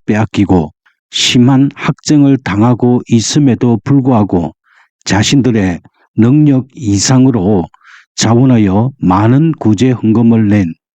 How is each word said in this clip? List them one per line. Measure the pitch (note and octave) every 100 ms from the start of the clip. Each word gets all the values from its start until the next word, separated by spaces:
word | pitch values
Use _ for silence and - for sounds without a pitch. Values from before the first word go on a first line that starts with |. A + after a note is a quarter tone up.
| -
빼앗기고 | G#2+ G#2+ - G2 F#2 D2+ _ _ _ _
심한 | - - B2+ A#2+ C3+ C#3
학쟁을 | - - - - D3+ C#3 C3+
당하고 | - F#2+ A#2+ A2+ B2 B2 -
있음에도 | A#2 - D3+ C#3 A2 A#2+ A2+
불구하고 | - C#3 C3 A#2 G2+ F2+ D#2+ - _ _ _ _ -
자신들의 | F#2 G#2 C#3+ B2 A2 F#2 E2+ - _ _ -
능력 | A#2 D3+ D3 C3 C3 -
이상으로 | A2 G2+ - C3 C3 A#2 F#2 G2 E2 _ _ - _ -
자원하여 | A2 A#2 C3+ A#2 G2+ G2 B2 -
많은 | F2+ F#2 A2 C3+ D#3+
구제 | - A2 G#2 B2+
헌금을 | B2 A2 A#2 A#2 A2+ G#2
낸 | G#2 E2+ - _